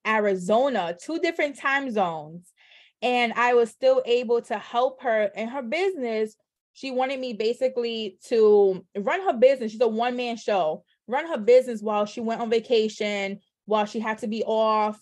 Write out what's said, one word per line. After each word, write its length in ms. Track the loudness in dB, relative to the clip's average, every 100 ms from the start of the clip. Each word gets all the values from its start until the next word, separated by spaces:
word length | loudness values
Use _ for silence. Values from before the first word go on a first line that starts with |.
| -2
Arizona, 920 | 0 2 0 0 2 2 0 -4 -6
two 180 | -8 -4
different 400 | -4 -2 -4 -4
time 320 | -2 -2 -2
zones. 600 | -2 -2 -4 -12 -18 -20 _ _ -20 _ -6
And 300 | -2 0 0
I 200 | 0 2
was 160 | 4 2
still 320 | 0 2 2 2
able 340 | 0 2 -2
to 160 | -2 -8
help 440 | -4 -2 -2 -2
her 220 | -2 0 0
in 140 | -4 -8
her 140 | -8
business. 760 | -6 -2 -2 -2 -4 -4 -4 -8 _ _ _
She 160 | -14 -8
wanted 300 | -4 -2 -4
me 120 | -6
basically 840 | -2 -2 0 -2 -2 -4 -4 -6 -10 -2
to 560 | 4 6 8 6 2 -6 -6
run 240 | -4 -2
her 120 | 0
business. 380 | 4 4 4 -2
She's 80 | -2
a 80 | 0
one-man 480 | 0 -2 -2 -6 -6
show. 480 | -2 0 0 -4 _ _ -6
Run 200 | -6 -4
her 100 | -4
business 440 | 6 6 6 -4
while 240 | -2 -2 -2
she 140 | -4
went 200 | -6 -4
on 80 | 0
vacation, 920 | -2 2 2 0 -2 -4 -4 -4 -8 _ _ -2
while 180 | 0
she 160 | 0 -4
had 180 | -6 -6
to 80 | -6
be 140 | -4 -2
off. 520 | 0 2 2 0 -4